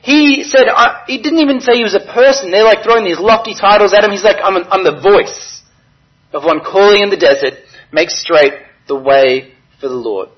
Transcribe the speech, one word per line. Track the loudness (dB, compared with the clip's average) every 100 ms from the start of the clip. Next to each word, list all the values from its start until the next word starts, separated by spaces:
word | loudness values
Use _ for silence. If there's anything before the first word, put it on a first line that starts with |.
he | 0 2 2 0
said, | 0 2 2
uh, | 2 0 -2 -10
he | -8
didn't | -4 0
even | 0 -2
say | 0 0
he |
was | 0
a | -4 -4
person. | 2 2 2 -2
They're, | 2
like, | 2 2
throwing | 0 0
these | 0 -2
lofty | 0 0 -2
titles | -2 2 4 4
at | 2
him. | 0
He's | 0
like, | 0 0
"I'm, | -2 -4 -4
I'm | -2
the | -2 -2
voice | 2 2 0 -12 -20 -20 _ _ _ _ _ _ _
of | -4
one | -2 -4
calling | -2 2 4 4
in | 0
the | 2
desert, | 2 2 -2 -8 _ -20 _
make | -4 -4
straight | -6 0 2 2 -2 -20 _ -8
the | -6
way | 0 2 2 0 -8 _ _ _
for | -10
the |
Lord." | -8 -6 -8 -10